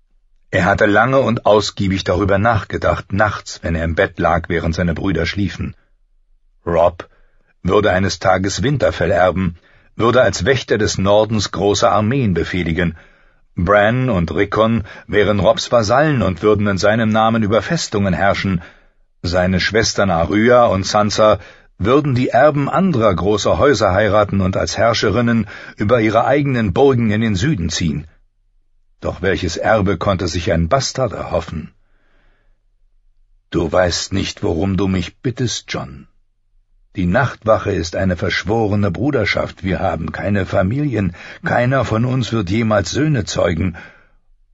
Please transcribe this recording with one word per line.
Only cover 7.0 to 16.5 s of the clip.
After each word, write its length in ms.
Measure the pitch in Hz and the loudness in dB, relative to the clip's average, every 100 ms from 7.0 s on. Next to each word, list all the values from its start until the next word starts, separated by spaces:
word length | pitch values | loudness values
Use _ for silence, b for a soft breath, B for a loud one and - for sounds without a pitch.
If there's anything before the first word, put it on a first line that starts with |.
| - _ _ _ _ _ | -18 _ _ _ _ _
würde 300 | - 104 101 | 0 2 2
eines 260 | 92 98 - | 0 -2 -2
Tages 440 | 95 92 98 - | 0 0 0 -2
Winterfell 500 | 117 143 82 - 87 | -2 0 0 0 0
erben, 440 | 90 92 85 90 82 b b b | 2 2 2 -4 -6 b b b
würde 260 | - 113 123 | -2 2 4
als 240 | 107 - | 2 0
Wächter 320 | 92 131 - 117 | 0 0 0 -2
des 220 | 104 - | 0 0
Nordens 520 | 98 104 107 110 - | 2 2 2 -2 -4
große 380 | - 101 101 113 | -2 0 2 2
Armeen 460 | 98 110 139 113 | 2 0 0 0
befehligen. 640 | 85 80 90 82 80 87 82 b b b b b | 0 -2 -4 -2 -2 -2 -4 b b b b b
Bran 560 | - 90 104 104 123 127 | -4 2 4 4 2 0
und 240 | 92 82 | 0 -2
Rickon 500 | 80 104 - 113 113 - B B | -2 -2 2 2 0 -4 B B
wären 340 | 101 98 104 | 0 2 2
Robbs 300 | 98 - - | 2 0 2
Vasallen 500 | 120 104 123 156 131 | 0 2 2 2 2
und 200 | 92 90 | 0 0
würden 240 | 107 | 2